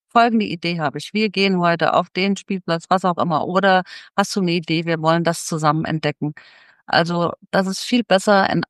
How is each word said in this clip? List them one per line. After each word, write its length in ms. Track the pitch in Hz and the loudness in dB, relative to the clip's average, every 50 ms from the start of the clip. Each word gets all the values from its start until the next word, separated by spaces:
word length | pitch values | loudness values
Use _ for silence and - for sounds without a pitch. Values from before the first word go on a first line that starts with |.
| _ _ | _ _
„Folgende 340 | - 240 233 240 226 226 208 | 2 2 4 4 2 0 0
Idee 340 | 185 - 175 - 170 175 170 | -2 -4 -6 -4 -4 -4 -2
habe 180 | 156 147 - | -4 -4 -4
ich. 160 | 147 - - - | -6 -10 -6 -2
Wir 160 | 214 220 208 | -2 -2 0
gehen 300 | 175 190 196 196 190 180 | 0 0 0 2 2 2
heute 340 | 175 170 170 165 180 - - | 2 2 2 2 2 2 2
auf 160 | - 180 - | 2 0 0
den 260 | - 185 190 196 196 | -2 -2 -2 0 -2
Spielplatz“, 480 | - - - 196 185 - - 165 165 - - | -2 -4 -6 -8 -6 -4 -4 -4 -4 0 0
was 160 | 185 190 - | 0 0 2
auch 120 | 185 175 | 0 0
immer. 300 | - 131 175 160 139 - | 0 -2 -2 0 -2 -2
Oder 360 | 151 180 190 190 196 185 185 180 - - - - - _ | -2 0 2 4 4 4 4 2 -2 -8 -20 -20 -6 _
„Hast 180 | - 202 - - | -4 -4 -2 -2
du 60 | 208 | -2
eine 100 | 185 170 170 | 0 0 0
Idee? 320 | 180 156 - 160 165 165 | -2 -2 -2 -2 -2 0
Wir 160 | 170 165 160 | -2 -2 0
wollen 220 | 151 160 165 170 165 | 2 2 2 2 2
das 220 | 165 165 - - | 0 -2 -2 -6
zusammen 400 | - 175 156 156 151 151 156 160 | -6 -4 0 0 0 0 0 -2
entdecken.“ 480 | - 156 151 - 147 147 - - 151 151 - - - - _ _ _ _ _ _ | -2 -2 -2 -2 -4 -4 -4 -6 -8 -8 -10 -16 -20 -20 _ _ _ _ _ _
Also 440 | - - - 170 170 175 170 175 - - - - _ | -2 0 0 0 0 0 -2 -2 -2 -4 -8 -8 _
das 160 | - 190 190 | -2 -2 0
ist 160 | 190 190 - - | -2 -4 -8 -4
viel 200 | - 247 240 220 | -2 0 0 2
besser, 400 | - 190 190 - 214 202 196 190 | 2 0 2 4 4 4 4 2
ein 200 | - - 170 - | 2 0 -2 -2